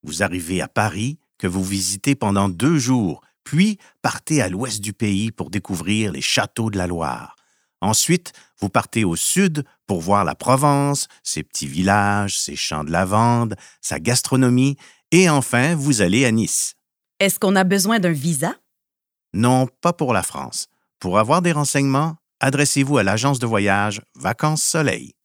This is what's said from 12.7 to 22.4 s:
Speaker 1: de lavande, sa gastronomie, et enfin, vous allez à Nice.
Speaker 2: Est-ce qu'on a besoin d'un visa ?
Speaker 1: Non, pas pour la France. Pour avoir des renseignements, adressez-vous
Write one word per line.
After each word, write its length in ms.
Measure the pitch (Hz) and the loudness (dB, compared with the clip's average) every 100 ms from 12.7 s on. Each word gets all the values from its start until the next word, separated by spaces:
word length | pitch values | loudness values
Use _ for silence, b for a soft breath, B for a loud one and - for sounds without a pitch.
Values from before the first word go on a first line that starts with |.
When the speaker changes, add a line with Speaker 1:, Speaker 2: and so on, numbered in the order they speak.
| 78 | -6
Speaker 1:
de 80 | 73 | -4
lavande, 640 | 82 92 104 117 120 117 107 B B | -2 0 2 2 2 -2 -6 B B
sa 180 | - 71 | -8 -6
gastronomie, 760 | 82 123 - 131 127 123 135 139 b b _ | -2 -2 0 2 4 4 2 -2 b b _
et 180 | 165 185 | 4 6
enfin, 460 | 147 - 120 135 | 4 2 2 2
vous 260 | 170 139 123 | 0 0 2
allez 240 | 92 104 | 2 4
à 60 | 131 | 2
Nice. 460 | 110 101 - - - _ _ _ _ | 2 0 -2 -4 -10 _ _ _ _
Speaker 2:
Est-ce 220 | 196 - | -2 0
qu'on 160 | 196 196 | 2 2
a 80 | |
besoin 340 | 190 196 190 226 | 2 2 2 0
d'un 140 | 175 | 0
visa ? 420 | 156 143 151 160 - _ _ _ _ _ _ _ | 0 -2 -2 -4 -6 _ _ _ _ _ _ _
Speaker 1:
Non, 320 | 92 120 127 131 _ | 0 2 4 2 _
pas 120 | 175 | -2
pour 200 | 175 139 | -2 0
la 100 | 107 | 0
France. 460 | - 71 67 - - _ _ _ | 0 -8 -10 -10 -12 _ _ _
Pour 180 | 92 95 | -2 2
avoir 240 | 110 160 | 4 4
des 80 | 175 | 2
renseignements, 680 | 151 143 143 139 135 156 160 _ | 0 0 0 2 2 0 -6 _
adressez-vous 600 | _ | _